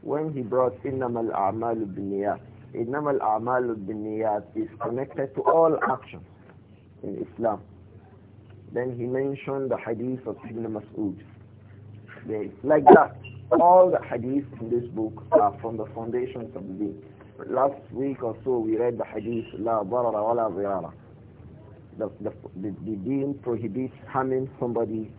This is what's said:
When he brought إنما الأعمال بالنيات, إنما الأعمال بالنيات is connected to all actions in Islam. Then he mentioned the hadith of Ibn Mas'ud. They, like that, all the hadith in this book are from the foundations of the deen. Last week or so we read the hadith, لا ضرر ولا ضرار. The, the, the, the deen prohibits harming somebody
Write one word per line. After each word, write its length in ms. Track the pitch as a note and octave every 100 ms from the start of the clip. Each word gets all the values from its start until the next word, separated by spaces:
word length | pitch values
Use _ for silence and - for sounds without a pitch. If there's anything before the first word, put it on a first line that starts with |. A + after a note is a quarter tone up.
When 300 | - C#3+ D#3
he 100 | C#3+
brought 360 | A#2 B2+ B2+ B2
إنما 380 | C#3+ C3 B2+ A#2+ A2+
الأعمال 540 | - F#2+ G#2+ A2+ A#2 G#2+
بالنيات, 540 | F#2 G2 G2 G2+ F#2+ - - - -
إنما 360 | A#2 C#3 D3
الأعمال 640 | C#3 A2 A2 A2+ B2+ B2 A2 G2
بالنيات 560 | G#2+ G#2+ G#2+ A2 G#2+ G#2+ A2+
is 140 | G#2+ -
connected 540 | A2+ A#2+ C3+ - C#3 -
to 60 |
all 340 | - E3 E3 D3+ -
actions 360 | B2 - E2+ - - - - - - - -
in 240 | G2 G2+ G2+
Islam. 280 | - A2+ G2 - - - - - - - - - - -
Then 240 | A#2 B2+ A#2+
he 80 | A#2+
mentioned 680 | B2+ C#3 C#3 - C#3 C3+
the 60 | A#2
hadith 500 | - A2+ B2 B2+ A#2
of 80 | G2+ A2+
Ibn 140 | A2+ A2+
Mas'ud. 440 | G#2+ - - G#2 F2+ - - - - - - - - - - -
They, 240 | G#2+ G2 -
like 200 | C3+ D3+ C#3+
that, 220 | E3+ C#3+ - - - - B2
all 280 | E3+ F#3 F#3
the 160 | D#3+ -
hadith 380 | B2+ A#2+ C#3 C#3 -
in 100 | A2+
this 140 | A#2+ A#2
book 340 | G2+ A2 - -
are 260 | A#2 G#2 G2+
from 160 | A#2 A2+
the 80 | G#2+ A#2
foundations 580 | A2+ A#2+ B2 B2 A#2 -
of 120 | F#2+
the 60 |
deen. 280 | F#2+ G#2 - - - - - -
Last 320 | B2+ C3+ C#3 -
week 280 | A2+ C#3 B2+
or 140 | B2 A2
so 140 | B2 B2
we 160 | A2 A2
read 220 | A#2+ A#2
the 80 | -
hadith, 400 | A2 G#2 A#2 A2 -
لا 240 | A2 A2+ G2
ضرر 260 | B2 A#2+
ولا 360 | G#2+ G#2+ A#2+ A2+
ضرار. 440 | F#2 G2+ G2 E2 - - - - - - - - - - -
The, 120 | G#2+ -
the, 140 | G#2+ - - F#2
the, 140 | G2+ F#2
the 120 | G2+ G#2+
deen 420 | F#2+ C#3 C#3 C#3
prohibits 520 | B2 A2+ A2 G2+ C3 - G2+
harming 400 | C3 C3 C3 C3+ -
somebody 500 | B2 A#2 A2 A2 G#2+